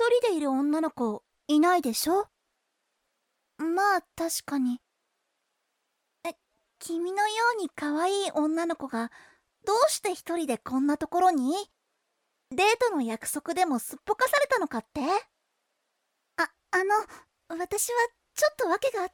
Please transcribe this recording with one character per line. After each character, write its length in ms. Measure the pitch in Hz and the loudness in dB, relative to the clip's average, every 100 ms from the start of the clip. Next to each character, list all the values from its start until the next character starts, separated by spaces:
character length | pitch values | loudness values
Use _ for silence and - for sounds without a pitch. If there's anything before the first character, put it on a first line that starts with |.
| 466 | 2
人 140 | 480 480 | 4 2
で 80 | 339 | 0
い 60 | |
る 100 | 285 | 0
女 300 | 269 294 302 | 0 0 0
の 100 | 320 | -2
子 320 | - 233 208 - _ - | -2 -4 -4 -10 _ 0
い 120 | 302 | 4
な 160 | 349 359 | 6 4
い 40 | |
で 120 | 269 | 2
し 140 | 226 302 | -2 0
ょ？ 180 | 381 - _ _ _ _ _ _ _ _ _ _ _ _ - | 0 0 _ _ _ _ _ _ _ _ _ _ _ _ -8
ま 380 | 320 349 403 370 | -2 2 2 2
あ 40 | - - | -2 -6
確 300 | 330 - - | -4 -6 -4
か 140 | 285 | -2
に。 220 | 247 247 _ _ _ _ _ _ _ _ _ _ _ _ _ _ 339 | -2 -4 _ _ _ _ _ _ _ _ _ _ _ _ _ _ -12
え、 100 | - _ _ _ _ | -12 _ _ _ _
君 340 | - 330 349 | -8 -6 -4
の 140 | 381 427 | -2 -2
よ 160 | 427 466 466 | 0 0 0
う 40 | |
に 80 | 359 | -4
可 280 | - - 302 | -6 -4 0
愛 280 | 359 403 392 | 0 0 -2
い 40 | |
女 320 | - 311 320 339 | 0 0 0 -2
の 100 | 330 | -4
子 140 | 269 | -6
が 200 | 226 233 - - _ _ _ - | -6 -6 -10 -20 _ _ _ 0
ど 80 | |
う 40 | 440 587 | 4 4
し 120 | - | 2
て 120 | 403 | -4
一 220 | 349 - 339 | -4 -4 -4
人 100 | 294 | -2
で 120 | 220 | -4
こ 200 | - 262 | -2 0
ん 80 | 285 | 2
な 120 | 294 | 0
と 100 | 302 | 0
こ 140 | 349 | 2
ろ 100 | 370 | 4
に？ 400 | 311 254 359 403 _ _ _ _ _ _ _ - | 4 0 -2 -6 _ _ _ _ _ _ _ -8
デ 120 | 254 | 0
ー 140 | 403 453 | 2 2
ト 100 | 494 339 | 0 0
の 60 | |
約 300 | 226 220 - | -2 -4 -6
束 220 | 294 - | -6 -4
で 120 | 339 359 | 0 0
も 140 | 247 | 0
す 160 | - - | -4 -8
っ 40 | |
ぽ 120 | - - | -6 -2
か 120 | 523 | 0
さ 100 | 571 | 2
れ 80 | 554 | 2
た 120 | 494 | 0
の 80 | 339 | -2
か 120 | 233 | -6
っ 60 | - | -8
て？ 100 | 294 277 403 - _ _ _ _ _ _ _ _ _ _ - | -6 -2 -2 -4 _ _ _ _ _ _ _ _ _ _ -6
あ、 140 | 330 _ _ | -6 _ _
あ 120 | 370 | 0
の、 120 | 392 427 427 - - _ - | 2 0 0 -10 -20 _ -12
私 460 | 330 359 415 - | -8 -4 -4 -2
は 160 | 480 466 _ _ | 0 -2 _ _
ち 100 | - | 0
ょ 60 | 605 | 0
っ 40 | 605 | 0
と 100 | 415 | -2
訳 220 | 359 539 | 0 0
が 140 | 466 | -2
あ 20 | |
っ 80 | 370 | -6